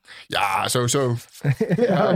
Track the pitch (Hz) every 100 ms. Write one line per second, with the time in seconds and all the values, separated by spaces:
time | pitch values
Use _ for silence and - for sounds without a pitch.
0 | - - - - 101 95 101 127 120 143
1 | 131 117 - - 147 135 - 175 233 190
2 | 196